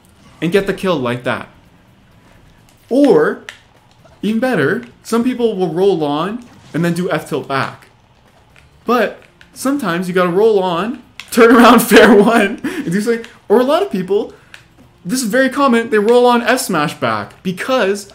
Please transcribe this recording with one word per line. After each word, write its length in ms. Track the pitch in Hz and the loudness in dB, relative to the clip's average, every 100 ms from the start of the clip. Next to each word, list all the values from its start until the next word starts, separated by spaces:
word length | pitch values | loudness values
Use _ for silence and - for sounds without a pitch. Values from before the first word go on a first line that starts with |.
| _ _ - - | _ _ -20 -8
and 80 | 165 | -2
get 160 | 196 196 | -2 -2
the 80 | |
kill 220 | 190 190 160 | -4 -4 -4
like 260 | 123 123 | -4 -6
that. 260 | 127 110 - _ _ _ _ _ _ _ _ _ _ _ _ _ _ | -6 -8 -10 _ _ _ _ _ _ _ _ _ _ _ _ _ _
Or, 540 | 254 285 156 170 - - - _ _ _ _ _ _ | 2 4 4 2 -4 -12 -20 _ _ _ _ _ _
even 200 | 196 226 | -6 -2
better, 440 | 254 220 143 220 - - | -2 -2 -2 -4 -8 -18
some 180 | - 226 | -6 -2
people 340 | 247 226 233 196 | -2 -2 -2 -2
will 160 | 180 | -4
roll 300 | 160 196 185 | 0 0 0
on 420 | 151 143 180 233 - - - | -2 -4 -4 -8 -14 -20 -10
and 100 | 151 | -4
then 80 | 170 | -2
do 160 | 165 180 | -2 -4
F 200 | 160 - | -6 -6
tilt 180 | 147 127 | -8 -6
back. 400 | 135 120 - - _ _ _ _ _ _ _ _ _ | -6 -6 -10 -20 _ _ _ _ _ _ _ _ _
But 380 | - 240 202 - - _ - | -4 -2 -2 -6 -20 _ -20
sometimes 540 | - 262 285 220 170 180 | -8 -6 -4 -4 -4 -4
you 60 | |
gotta 160 | 185 180 | -2 0
roll 320 | 170 226 208 | 2 2 2
on, 400 | 185 165 208 285 - - - | 0 -4 -6 -10 -16 -20 -4
turn 240 | - 233 | 2 6
around 260 | 233 233 247 | 8 8 6
<laughs> 0 | |
fair 340 | - 202 208 214 | 6 6 6 6
one, 400 | 214 226 196 269 | 4 2 0 -4
and 280 | 285 359 - | -8 -8 -6
do 80 | 185 | -4
something. 260 | 214 233 - - - | -2 -4 -6 -18 0
Or 120 | 214 | 2
a 40 | |
lot 180 | 254 320 | 2 0
of 80 | 403 | -2
people, 440 | 196 180 202 269 - _ - _ _ _ _ | -4 -2 -2 -4 -10 _ -20 _ _ _ _
this 180 | 175 254 | -8 -6
is 60 | 233 | -2
very 200 | 247 262 | 0 0
common, 420 | 277 277 233 226 | 0 0 0 0
they 80 | 214 | 0
roll 280 | 202 247 247 | 2 4 4
on 160 | 240 | 2
F 180 | 233 254 | 0 -2
smash 340 | - 175 147 | -2 -2 -2
back 460 | - 123 107 101 - | -4 -4 -4 -6 -10
because 680 | 190 180 - 262 190 202 - | -10 -8 -4 -2 0 -4 -8